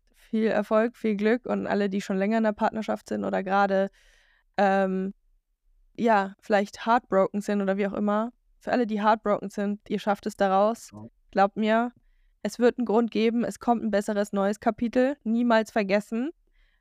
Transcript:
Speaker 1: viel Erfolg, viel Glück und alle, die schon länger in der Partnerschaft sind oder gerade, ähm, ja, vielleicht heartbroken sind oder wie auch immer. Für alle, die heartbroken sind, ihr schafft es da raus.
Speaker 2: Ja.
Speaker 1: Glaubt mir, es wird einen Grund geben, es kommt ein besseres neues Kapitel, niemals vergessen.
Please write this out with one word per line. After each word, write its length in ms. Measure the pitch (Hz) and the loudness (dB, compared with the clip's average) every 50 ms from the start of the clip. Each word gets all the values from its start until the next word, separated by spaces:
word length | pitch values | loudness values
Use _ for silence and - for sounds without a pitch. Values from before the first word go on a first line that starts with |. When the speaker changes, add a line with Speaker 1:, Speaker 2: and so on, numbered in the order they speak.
| _ _ _ | _ _ _
Speaker 1:
viel 320 | _ _ _ - 220 220 214 | _ _ _ -2 0 0 2
Erfolg, 480 | - - 208 - 220 214 226 247 - | 0 0 0 2 2 2 2 0 -2
viel 200 | - - 220 208 | -4 -4 -2 -2
Glück 300 | 196 208 214 233 247 - | 0 2 2 0 0 -2
und 220 | - 202 196 196 - | -4 -4 -4 -2 -2
alle, 220 | - 202 202 202 | -2 0 0 0
die 120 | 190 202 | -2 -4
schon 160 | - - 202 190 | -4 -2 -2 -2
länger 200 | 196 208 226 226 | 0 0 0 0
in 60 | 226 | 0
der 80 | 214 208 | 0 0
Partnerschaft 560 | - 226 202 - 220 214 - 214 208 - - | 0 -2 -2 -2 -4 -4 -6 -6 -6 -6 -8
sind 140 | 214 208 196 | -6 -6 -4
oder 180 | 196 196 190 190 | -4 -4 -4 -2
gerade, 460 | 190 190 202 202 196 196 190 196 196 _ _ _ _ _ _ _ _ _ _ _ _ _ - | 0 0 2 2 2 2 0 0 -2 _ _ _ _ _ _ _ _ _ _ _ _ _ 0
ähm, 560 | 202 196 190 196 196 190 185 190 190 190 - _ _ _ _ _ _ _ _ _ _ _ _ _ _ _ _ | 0 2 2 2 0 0 -2 -2 -4 -6 -8 _ _ _ _ _ _ _ _ _ _ _ _ _ _ _ _
ja, 380 | - 202 233 220 202 196 196 202 _ | -2 2 4 4 4 2 0 -6 _
vielleicht 460 | _ - 214 196 202 202 - - - 226 | _ 0 2 2 2 0 -6 -6 -2 2
heartbroken 540 | 226 247 - - 190 190 190 - - 208 | 2 2 2 2 2 2 2 2 0 -4
sind 200 | 202 - 208 202 | -4 -2 -2 -2
oder 160 | 196 190 196 196 | 0 0 -2 -2
wie 80 | 208 196 | -2 -4
auch 60 | 196 | -2
immer. 380 | - 208 208 202 214 220 240 - _ _ _ _ _ | -2 -2 0 0 0 -2 -4 -8 _ _ _ _ _
Für 120 | - - | -6 -2
alle, 160 | - 247 240 208 | -2 0 0 0
die 140 | 214 202 208 | -2 0 2
heartbroken 460 | 220 220 220 - 208 208 - - 202 | 2 2 2 2 0 -2 -2 -2 -6
sind, 360 | - - 202 202 208 202 _ - | -6 -4 -4 -4 -4 -6 _ -6
ihr 100 | 214 196 | -6 -4
schafft 260 | - 220 202 - - | -2 -2 -4 -2 -4
es 100 | - - | -6 -2
da 200 | - 202 196 190 196 | 0 0 2 4 4
raus. 320 | 208 214 233 - - - 202 | 2 2 0 -4 -10 -18 -18
Speaker 2:
Ja. 120 | 208 214 226 _ _ _ _ | -18 -18 -18 _ _ _ _
Speaker 1:
Glaubt 260 | - 196 196 202 - 202 | 0 2 2 2 2 0
mir, 340 | 220 214 220 226 240 247 - _ _ _ _ _ _ _ _ _ | 0 2 2 2 0 -2 -6 _ _ _ _ _ _ _ _ _
es 160 | - 208 - - | -10 -8 -2 2
wird 200 | 233 240 220 - | 2 2 2 0
einen 60 | 240 | -2
Grund 260 | 214 196 233 240 220 | 0 2 2 2 0
geben, 320 | - 208 220 233 226 240 226 | 0 0 0 0 0 0 -2
es 160 | - 202 - | -4 -6 -4
kommt 240 | - 240 240 220 214 | -2 0 0 0 0
ein 80 | 220 | -2
besseres 400 | 202 202 208 - 214 202 208 - - | -2 -2 -2 -2 -2 -2 -2 -2 -2
neues 260 | 202 190 196 214 - | 0 0 0 -2 -2
Kapitel, 560 | - 240 214 - 240 233 - 254 254 262 294 - - | -2 -2 -2 -2 -2 -2 0 2 2 0 0 -4 -4
niemals 460 | 214 226 233 240 240 226 220 220 - | -2 -2 0 2 2 2 2 0 0
vergessen. 600 | - 233 208 190 196 208 208 - 226 226 247 311 - _ _ _ _ _ _ _ _ _ | -2 -2 0 0 0 0 -2 -2 -6 -6 -6 -6 -8 _ _ _ _ _ _ _ _ _